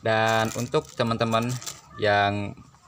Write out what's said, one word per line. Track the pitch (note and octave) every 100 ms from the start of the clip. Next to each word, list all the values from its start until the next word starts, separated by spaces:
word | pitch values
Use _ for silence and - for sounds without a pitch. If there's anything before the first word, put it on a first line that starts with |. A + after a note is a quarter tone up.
Dan | A2+ A2 A2+ A2+ A2+ A2+
untuk | A#2+ D#3 D3
teman-teman | - A#2 A2+ A#2 A2+ A#2+ B2 - - - -
yang | G#2 G2+ G2+ G2+ G2+ - - -